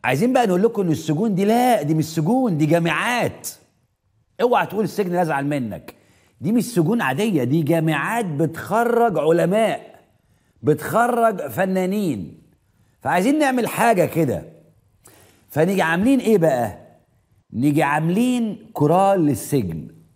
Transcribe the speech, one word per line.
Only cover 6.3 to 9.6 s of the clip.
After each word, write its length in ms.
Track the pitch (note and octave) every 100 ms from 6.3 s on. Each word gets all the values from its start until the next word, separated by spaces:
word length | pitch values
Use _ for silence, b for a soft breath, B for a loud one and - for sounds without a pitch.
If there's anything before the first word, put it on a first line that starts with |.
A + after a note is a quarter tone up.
| b
دي 120 | D3+
مش 120 | A#3
سجون 380 | - F3+ D#3 A#3
عادية، 420 | C#3 C3+ A3 D#3+
دي 180 | B2 D#3+
جامعات 600 | D3 E3 D#3+ D3+ D#3+ A3+
بتخرج 920 | G3 C#3+ D#3+ - - G#3+ A#3 A#3 A#3 D#3+
علماء، 840 | D3+ E3+ E3 G#3